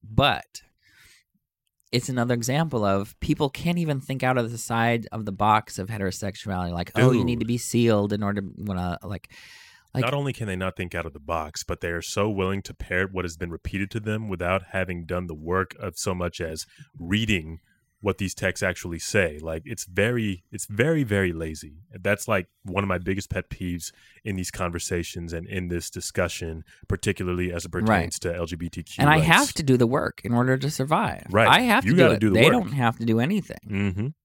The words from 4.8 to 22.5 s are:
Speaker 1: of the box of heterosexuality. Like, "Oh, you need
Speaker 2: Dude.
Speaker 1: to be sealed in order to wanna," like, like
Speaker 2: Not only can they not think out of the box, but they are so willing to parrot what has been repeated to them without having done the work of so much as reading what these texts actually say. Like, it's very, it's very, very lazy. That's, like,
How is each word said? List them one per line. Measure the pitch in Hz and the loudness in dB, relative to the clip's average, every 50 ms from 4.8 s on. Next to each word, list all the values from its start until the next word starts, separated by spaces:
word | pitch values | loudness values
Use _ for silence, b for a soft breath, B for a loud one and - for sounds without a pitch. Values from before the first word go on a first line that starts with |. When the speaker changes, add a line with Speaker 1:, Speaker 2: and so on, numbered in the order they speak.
| 117 120 117 117 110 - - | 4 4 2 2 -2 -4 -8
Speaker 1:
of | 110 107 | -6 -6
the | 107 98 | -6 -2
box | - 104 107 107 107 - - - - | 2 4 6 6 4 4 -2 -8 -8
of | 92 101 | -6 -6
heterosexuality. | 113 104 98 92 87 - - 101 98 - - 107 95 90 90 87 87 | -4 -4 -4 -4 -4 -4 -6 -8 -8 -8 -6 -4 -4 -2 -2 -2 -2
Like, | 85 87 - - | -4 -6 -4 2
"Oh, | - 113 127 127 | 4 6 6 6
you | 117 120 | 4 2
need | 120 120 | 0 0
Speaker 2:
Dude. | 117 113 | -2 -2
Speaker 1:
to | |
be | 113 120 | -2 -2
sealed | 120 - - - 123 117 117 110 104 101 104 104 | -4 -4 0 2 4 4 6 6 4 4 2 0
in | 104 | -2
order | 107 101 101 101 | -2 -2 -2 -2
to | 101 92 - | -4 -6 -10
wanna," | - 101 104 95 90 90 90 87 - - | -8 -6 -4 -2 -2 -2 -2 -4 -6 -8
like, | 90 98 98 - - B B B B B B B B B B B B _ | -10 -10 -10 -12 -16 B B B B B B B B B B B B _
like | 127 117 | -2 -2
Speaker 2:
Not | 123 139 | -2 -2
only | 143 143 139 120 | -2 -4 -4 -4
can | - 117 104 | -6 -4 -4
they | 92 | -4
not | 92 92 92 - | -2 -2 -4 -4
think | - 95 87 - | -4 -8 -6 -4
out | 85 80 | -6 -6
of | 80 73 | -6 -10
the | 76 | -14
box, | 71 73 85 82 78 76 - - - | -6 -4 -4 -4 -4 -6 -8 -12 -8
but | - 87 - - | -6 -6 -4 -4
they | 87 | -4
are | 85 85 82 | -4 -4 -6
so | - - 107 101 107 | -6 -2 -2 0 0
willing | 107 95 95 92 98 98 98 | 0 0 0 0 -2 -4 -6
to | - 87 | -10 -12
parrot | _ - - 92 90 95 95 98 | _ -8 -4 0 0 0 -2 -2
what | 92 90 | -6 -6
has | 87 80 | -6 -6
been | 85 90 85 82 | -8 -8 -8 -8
repeated | 78 _ - - 95 98 101 - | -8 _ -6 -4 -4 -4 -4 -6
to | 113 | -6
them | 107 110 107 107 110 107 | -4 -4 -4 -4 -4 -6
without | 95 85 87 87 92 98 92 - - | -6 -4 0 0 0 0 -2 -4 -4
having | 95 92 90 90 85 85 | -4 -2 -2 -4 -8 -6
done | 80 90 90 90 87 | -4 -4 -4 -4 -6
the | 82 | -10
work | 76 78 82 90 92 95 - - - | -10 -4 0 0 0 0 0 -4 -10
of | - 95 85 | -10 -10 -8
so | - - 104 92 | -4 -4 -4 -2
much | 90 90 87 - - | -2 -2 -4 -4 -4
as | 87 80 80 80 - b b b b b b 78 | -8 -6 -6 -10 -12 b b b b b b -14
reading | 85 85 98 107 113 107 107 90 78 78 80 80 _ _ _ _ _ _ _ _ | -2 0 0 0 2 2 0 0 0 -6 -12 -14 _ _ _ _ _ _ _ _
what | - 104 95 - | -2 -2 -2 0
these | 101 90 - | -2 -4 -4
texts | - - 95 90 - - | -2 -2 -2 -2 0 -2
actually | 92 90 - - 90 85 82 | -2 -2 -4 -6 -8 -8 -6
say. | - - - 107 92 82 73 76 | -8 -2 2 2 2 2 -2 -6
Like, | 78 80 80 82 80 | -8 -6 -6 -6 -8
it's | - 113 - - | -10 -12 -12 -12
very, | - 90 98 101 113 123 120 110 104 95 87 _ _ - | -6 0 0 2 2 2 0 -2 -2 -4 -6 _ _ -12
it's | 107 - - | -12 -12 -10
very, | 104 101 123 156 165 156 139 | 0 0 2 2 4 2 2
very | 110 104 98 95 90 85 | 2 2 2 2 2 0
lazy. | 80 82 80 78 76 - 76 73 80 - _ - 95 90 | -2 -6 -6 -8 -10 -12 -16 -18 -20 -20 _ -20 -6 0
That's, | 101 104 - - - | 0 0 0 0 -2
like, | 110 95 87 _ | -2 -2 -2 _